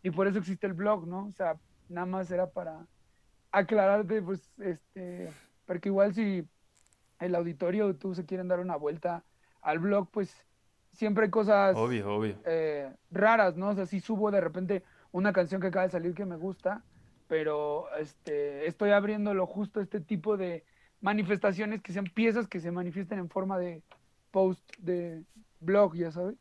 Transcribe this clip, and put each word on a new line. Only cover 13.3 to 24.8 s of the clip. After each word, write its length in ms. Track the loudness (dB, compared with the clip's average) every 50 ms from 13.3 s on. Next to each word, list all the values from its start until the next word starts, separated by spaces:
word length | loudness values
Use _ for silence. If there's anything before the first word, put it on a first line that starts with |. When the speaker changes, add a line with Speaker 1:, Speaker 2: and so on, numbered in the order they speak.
| 6 6 6 4 2 0
Speaker 1:
¿no? 120 | -2 -2
O 60 | -2
sea, 100 | -2 -2
sí 140 | -4 -4 -6
subo 320 | -2 -2 -2 0 0 2
de 100 | 2 2
repente 420 | 2 2 -2 -4 -2 -2 -2 -2 -4 _ _ _ _ _
una 220 | -2 0 2 2 4
canción 260 | 4 2 2 0 -2
que 60 | -2 0
acaba 180 | 0 2 0
de 60 | 0
salir 220 | 0 -2 -2 -2 -4
que 120 | -4 -6
me 120 | -8 -8 -6
gusta, 460 | -6 -8 -8 -4 _ -4 -4 -4 -10 _ _ -20 -20 _ _ _ _ _
pero, 580 | -2 0 0 0 -2 0 -2 -2 -2 -4 -4 -6 -6 -8
este, 680 | -8 -8 -10 _ _ -4 -2 -2 -2 -2 -4 -4 -6 -6
estoy 240 | -4 _ 2 4
abriéndolo 540 | 4 4 4 2 -2 0 0 0 2 0 0
justo 340 | -2 -2 -6 -6 -4 _ -6
a 40 | -6
este 160 | -4 -6 -8
tipo 380 | -4 -4 -4 -4 0 -2 -2 0
de 260 | -2 -4 -6 -8 _ _ _ _ _ _ _ _
manifestaciones 800 | -2 0 0 0 2 0 0 2 2 0 0 0 -4 -4 -6 -8
que 120 | -8 -8 -6
sean 120 | -6 -6
piezas 420 | -4 _ 2 2 2 2 0 -2 -4
que 120 | -6 -6
se 120 | -6 -4
manifiesten 480 | -4 -4 -4 -4 -6 -6 -8 -6 -6 -6
en 100 | -6 -4
forma 280 | -4 -4 -2 -2 -2 -2
de 260 | -4 -4 -6 -10 _ _ -20 _ _ _ _ _ _ _
post 320 | 2 2 4 4 2 -2 _ _ -20
de 440 | _